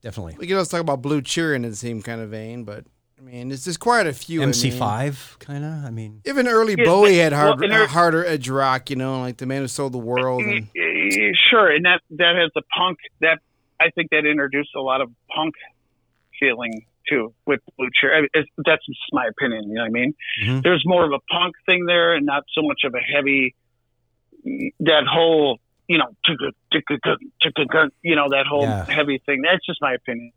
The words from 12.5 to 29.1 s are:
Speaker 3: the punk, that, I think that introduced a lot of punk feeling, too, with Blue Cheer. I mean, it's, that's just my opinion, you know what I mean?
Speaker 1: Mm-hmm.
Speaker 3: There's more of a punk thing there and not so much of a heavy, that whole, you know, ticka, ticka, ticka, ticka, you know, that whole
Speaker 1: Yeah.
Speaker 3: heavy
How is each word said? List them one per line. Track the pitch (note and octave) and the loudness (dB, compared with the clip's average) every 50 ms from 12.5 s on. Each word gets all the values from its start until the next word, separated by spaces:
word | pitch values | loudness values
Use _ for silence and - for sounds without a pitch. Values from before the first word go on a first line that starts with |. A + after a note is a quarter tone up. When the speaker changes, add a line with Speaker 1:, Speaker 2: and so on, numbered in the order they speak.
| _ | _
Speaker 3:
the | D#3 - _ - | -6 -8 _ -4
punk, | - F3+ F#3 F3+ - - - _ _ | -2 -2 -2 -2 -6 -12 -20 _ _
that, | D3+ C3+ C3 - _ _ _ _ _ _ _ _ | 0 0 0 0 _ _ _ _ _ _ _ _
I | D#3+ E3 | -2 -2
think | - - E3+ D#3 | 0 -2 -4 0
that | - D3+ D3+ | 0 0 0
introduced | D3+ D3+ D3+ C#3+ C#3 C3 C#3+ D3 - - | 0 0 0 -2 -2 -2 -4 -4 -4 -6
a | C3 | -6
lot | C3+ C3+ C3 C3+ | -2 -2 0 -2
of | C#3 A#2+ A#2+ _ _ _ - | -2 -4 -8 _ _ _ -6
punk | - D#3 D#4+ D4+ - - - _ _ _ _ _ _ _ _ _ _ _ _ _ - | -4 -4 -4 -6 -10 -18 -20 _ _ _ _ _ _ _ _ _ _ _ _ _ -2
feeling, | C#3+ C3+ A#2+ A2+ B2 A#2 A2+ A2 - _ _ _ _ - | 0 0 0 -2 -6 -8 -8 -10 -14 _ _ _ _ -2
too, | D3+ C3+ A2+ A2 _ _ _ | -2 -2 -2 -4 _ _ _
with | - C#3+ B2+ _ - _ - | -2 -2 -2 _ -12 _ -8
Blue | C3 B2 - | -8 -2 -2
Cheer. | - - - D#3 | 0 0 2 2
I | D#3+ D3+ | 2 2
mean, | C#3 - | 2 0
it's, | D#3+ D3 - _ - D3 | -2 -2 -2 _ -4 0
that's | - - - - | 0 0 0 0
just | - C3+ - - - - | -10 -14 -14 -12 -6 -4
my | C3+ B2 | -4 -4
opinion, | A2+ A2 - C#3+ B2+ A#2 A2 G#2+ G#2 | -4 -4 -4 -4 -4 -4 -4 -8 -8
you | G#2+ | -6
know | A2+ A#2 | -4 -4
what | A2+ | -2
I | |
mean? | A2+ A#2 B2 C3+ D3+ _ - - - - G#2+ | -2 -2 -2 -2 -4 _ -8 -10 -8 -4 -2
Speaker 1:
Mm-hmm. | G#2 B2+ C3+ | -2 -2 0
Speaker 3:
There's | C3 E3+ F3+ D#3+ - | 2 2 2 2 2
more | E3 F#3 F3+ E3+ | 2 2 2 2
of | D#3 C#3+ | 2 0
a | C3+ _ - - | -4 _ -4 -2
punk | F3 F3 F3+ D#3+ - _ | -2 -2 -2 -4 -8 _
thing | - F#3 F3+ F3 | 0 0 0 2
there | E3+ F3 E3+ E3+ E3+ E3+ | 2 2 2 4 4 2
and | D#3 C#3+ | 2 0
not | C#3+ C#3 C#3+ C#3+ - - | 0 -2 -2 -4 -4 -4
so | D#3 D#3 | -2 -2
much | D3+ C#3 - - | -2 -2 -2 -2
of | C#3 A#2+ | -4 -2
a | B2 | -4
heavy, | A#2+ - - C#3+ C#3 C#3 C#3 C#3 C3 B2+ - _ _ _ _ _ _ _ _ _ _ _ _ _ _ _ _ - - C3 C3+ C#3 - - - _ | -6 -2 -2 0 0 2 2 2 0 -2 -4 _ _ _ _ _ _ _ _ _ _ _ _ _ _ _ _ -14 -10 -10 -8 -6 -8 -8 -6 _
that | - D#3 D#3 D3+ C#3 B2 | 2 4 4 4 2 2
whole, | C#3+ D#3+ E3 E3 E3 D#3 D3 C#3 B2 - _ _ _ _ _ _ | 2 2 4 4 4 4 4 2 0 -4 _ _ _ _ _ _
you | F3 D#3+ | 0 0
know, | C#3+ B2 A2 _ - | 0 0 -4 _ -2
ticka, | - E3 B2+ C3+ C#3+ - _ _ _ - | -2 -2 -2 -4 -8 -8 _ _ _ -2
ticka, | D#3+ - - D3+ C3 - - - - - - _ _ - | -2 -2 -2 -6 -4 0 -2 -2 -2 -4 -18 _ _ -2
ticka, | D#3+ C3+ - | -2 0 -2
ticka, | D3+ B2 - D#3+ D#3 C#3+ _ _ _ | -4 0 2 2 2 2 _ _ _
you | E3+ E3 | 0 0
know, | D3+ C#3+ C#3+ | 2 2 2
that | C#3 C#3 C3+ | 2 0 0
whole | - C#3+ C#3+ C#3+ | 0 0 0 2
Speaker 1:
Yeah. | - G#2+ G2+ F2+ | 2 0 -2 -2
Speaker 3:
heavy | - - D3+ D3+ C#3+ | -2 0 0 0 0